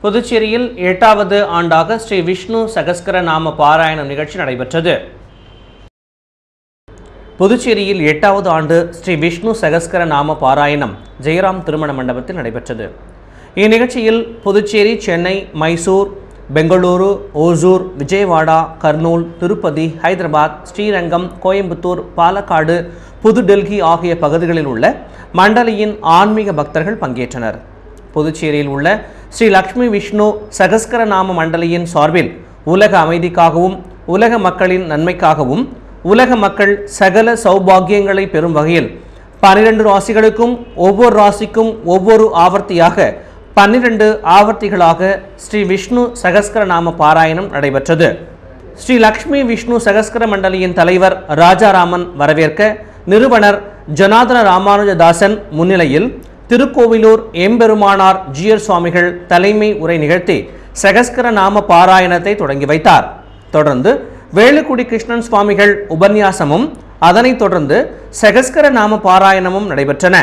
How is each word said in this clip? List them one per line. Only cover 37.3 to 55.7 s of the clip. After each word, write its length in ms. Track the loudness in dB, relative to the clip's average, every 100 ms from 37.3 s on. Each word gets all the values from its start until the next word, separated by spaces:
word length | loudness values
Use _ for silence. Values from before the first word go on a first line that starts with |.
| 0
சௌபாகியங்களை 800 | 2 2 4 4 4 0 0 -2 -2
பெறும் 200 | -2 -2 0
வகையில் 280 | 0 0 -2 -10 -20 -20 -20 2
பனிரெண்டு 400 | 4 6 4 4 2
ராசிகளுக்கும் 640 | 2 0 2 2 2 -2 -2 -10 0 0
ஒவ்வொரு 280 | 4 4 4
ராசிக்கும் 500 | 2 2 -4 -2 -2 -4 -2
ஒவ்வொரு 320 | 0 4 4 4 4
ஆவர்த்தியாக 640 | 2 2 -2 2 2 2 -2 -2 -18 -20 -2 2
பன்னிரண்டு 480 | 4 2 0 2 0 0 4 4
ஆவர்த்திகளாக 760 | 4 -2 -4 2 2 2 0 -2 -8 -20
ஸ்ரீ 180 | -8 -4 -2
விஷ்ணு 320 | -4 -2 -2 -2 -2
சகஸ்கர 400 | 0 0 0 -4 -2
நாம 180 | 0 -2 0
பாராயணம் 480 | 2 4 2 -2 -6 -4
நடைபெற்றது. 540 | -2 -2 -2 0 0 -2 -14 -20 -20 -20 -20 -14
ஸ்ரீ 140 | -2 2 2
லக்ஷ்மி 340 | 0 -4 -2 -2
விஷ்ணு 280 | -4 -2 -2 0
சகஸ்கர 420 | 0 -2 -4 -2
மண்டலியின் 420 | -2 -2 -2 -2 0
தலைவர் 360 | 2 4 2 0 -4 4
ராஜாராமன் 640 | 4 6 4 4 2 -2 -6 -2
வரவேற்க, 480 | 0 2 0 0 -2 -2 -14 -14 0
நிறுவனர் 440 | 2 4 4 2 0 -6 -18 -10 0
ஜனார்தன 380 | 4 4 4 2 4
ராமானுஜதாசன் 840 | 2 2 2 2 4 4 4 0 0 -6 -2
முன்னிலையில் 500 | 0